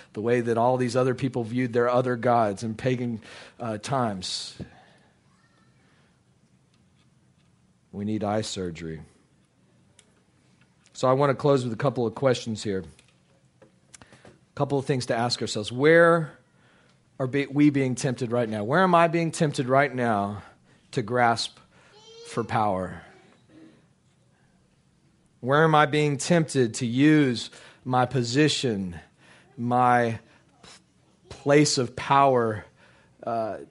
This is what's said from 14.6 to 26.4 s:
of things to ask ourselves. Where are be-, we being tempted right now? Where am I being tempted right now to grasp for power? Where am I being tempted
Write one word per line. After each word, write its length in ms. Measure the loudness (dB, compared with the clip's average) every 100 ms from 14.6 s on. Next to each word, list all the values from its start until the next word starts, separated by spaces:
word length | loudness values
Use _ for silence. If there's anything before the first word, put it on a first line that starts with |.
| -2 -2
of 80 | -2
things 220 | -2 -2
to 80 | -2
ask 260 | -2 -2
ourselves. 300 | -6 -6 -8
Where 680 | 0 6 8 8 4 0 -10 _ _ _ _ _ _ _ -8
are 100 | -4
be-, 200 | -4 -2
we 220 | 2 4
being 260 | 4 0 -2
tempted 360 | -4 -4 -2
right 180 | -2 -2
now? 140 | -2
Where 200 | 0 2
am 100 | 4
I 140 | 6 4
being 240 | 2 -2
tempted 360 | 0 -2 -2 2
right 260 | 2 2
now 500 | 0 0 0 -2 -6 -14 _ _ _ _
to 100 | -8
grasp 560 | -4 2 2 2 -4 -12 _ _ _ -20 -20 -20 -10
for 160 | -8
power? 580 | -4 -2 0 -2 -6 -10 -18 -20 _ _ _ -20 -20 _ _ _ _ _ _ _ _ _ _ _ _ _ _ _ _ _
Where 240 | 0 2
am 100 | 4
I 120 | 4 4
being 320 | 2 0 -2
tempted 580 | 0 2